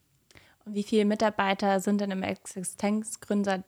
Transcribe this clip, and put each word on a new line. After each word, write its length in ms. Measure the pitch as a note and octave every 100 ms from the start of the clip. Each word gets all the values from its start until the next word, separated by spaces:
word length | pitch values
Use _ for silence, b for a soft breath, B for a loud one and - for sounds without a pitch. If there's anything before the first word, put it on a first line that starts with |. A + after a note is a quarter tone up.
| _ _ _ b b b -
Und 80 |
wie 80 | G3+
viele 240 | G#3 G#3+ G#3
Mitarbeiter 760 | G#3+ A3 - G3 G3 G3+ G3
sind 220 | F#3 G3+
denn 80 | G3+
im 120 | F#3+
Existenzgründer 1400 | F#3 G3 - - F3+ - G3+ G#3+ G#3+ - - G#3 G3 F#3+